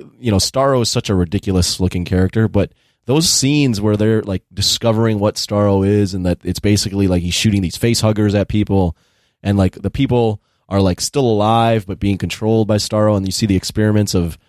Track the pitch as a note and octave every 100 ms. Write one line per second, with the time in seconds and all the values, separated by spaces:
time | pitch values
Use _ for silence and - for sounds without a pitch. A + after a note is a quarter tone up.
0 | A#2 - A#2+ G2 - C3 C#3 C3 A2 B2
1 | - F#2+ E2+ G2+ - F#2 F2+ - F#2 F2+
2 | E2+ F#2 F#2 A2 A2 G2 F#2 _ _ _
3 | - C#3+ E3+ - C3+ D3 C#3 G2+ G#2+ G#2
4 | G#2+ A2 G#2 F#2 _ - F#2+ - A#2 A2
5 | A2+ G#2+ G#2 - - G#2 G2+ G2 G2 G#2
6 | G2+ F#2+ F2+ F2 F2+ F2+ G#2 G#2 G2+ G2
7 | G2 F2+ F2 E2+ A2+ G2+ F2 - A#2 A#2
8 | A2 G#2+ G#2 G2+ F#2+ G#2+ G2+ G2 F2+ -
9 | _ _ _ _ G2+ G2+ F#2+ - G2 -
10 | C3+ B2 A2+ G#2 _ _ - G2 G2 F2
11 | - C#3+ B2+ G#2+ G#2 A2+ A#2 A2+ G2+ F#2
12 | G2+ F#2+ F2 - A2 A2 G#2 G#2 - G#2+
13 | G#2+ G2+ F#2+ - G#2+ F#2+ - - G#2+ G#2
14 | G2+ F#2 E2+ C#2+